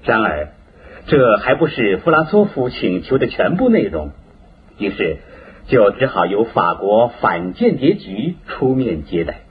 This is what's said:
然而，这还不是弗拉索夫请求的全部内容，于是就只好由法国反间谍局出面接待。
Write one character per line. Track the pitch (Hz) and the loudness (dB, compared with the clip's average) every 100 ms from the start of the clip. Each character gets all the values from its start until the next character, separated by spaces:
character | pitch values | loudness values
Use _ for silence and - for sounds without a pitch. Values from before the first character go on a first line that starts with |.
然 | - 113 | 0 0
而， | 104 73 76 - - - - - - | 0 -4 -8 -14 -20 -20 -20 -20 0
这 | 147 123 104 | 4 4 4
还 | 117 139 | 2 0
不 | 156 | 0
是 | 143 110 95 | 0 0 0
弗 | 170 | 2
拉 | 156 160 | 2 2
索 | 208 202 | 2 2
夫 | - 127 | 0 -4
请 | - 113 90 | -2 -4 -4
求 | - 131 | -2 -2
的 | 123 | -2
全 | - 92 180 | -2 -2 2
部 | 262 | 2
内 | 220 | 2
容， | - 80 76 - - - - - - - | 0 -4 -10 -14 -20 -20 -20 -20 -20 -8
于 | 101 | -8
是 | - 87 73 - - - - - | -4 -4 -4 -12 -20 -20 -20 0
就 | 127 101 | 4 4
只 | - - | 4 -2
好 | 98 87 | 0 -2
由 | 101 | 0
法 | 117 - 87 80 | 0 0 0 0
国 | 98 107 120 - | 2 2 2 0
反 | 107 87 90 | -2 0 -4
间 | 92 233 147 | 0 0 2
谍 | 131 208 | 0 0
局 | - 95 147 180 - | -6 -6 -6 -6 -12
出 | - 131 131 | -4 0 0
面 | 123 80 71 | -2 -4 -4
接 | 87 | -4
待。 | 80 - - | -4 -8 -16